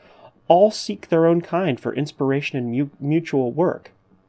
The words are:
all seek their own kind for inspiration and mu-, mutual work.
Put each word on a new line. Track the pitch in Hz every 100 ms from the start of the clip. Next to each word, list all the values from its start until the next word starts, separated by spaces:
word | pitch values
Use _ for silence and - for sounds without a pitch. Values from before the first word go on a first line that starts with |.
| _ _ - _ -
all | 170 214
seek | - - 202 -
their | 165 165
own | 170
kind | 170 170 190 120
for | 120 123
inspiration | 147 - 135 135 143 139
and | 120
mu-, | 120 143 -
mutual | 143 160 165 143 123
work. | 131 175 - - _ _ _